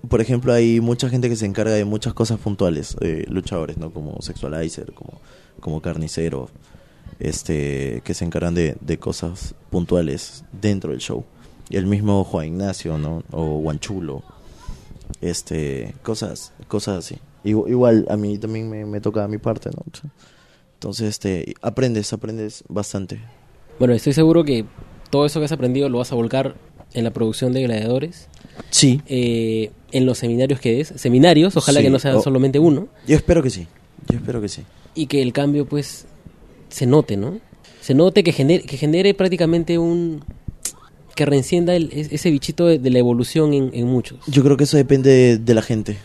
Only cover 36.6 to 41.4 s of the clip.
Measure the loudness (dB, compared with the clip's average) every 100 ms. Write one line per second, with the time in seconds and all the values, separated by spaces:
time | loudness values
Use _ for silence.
36.6 | -18 -2 4 4 4 -2 -4 -8 -16 -20
37.6 | -20 -20 0 4 6 4 2 2 2 2
38.6 | 0 -4 0 2 2 2 0 2 2 2
39.6 | 0 0 0 0 -2 -6 -12 -14 -16 -12
40.6 | -14 -14 -20 _ -18 -2 2 2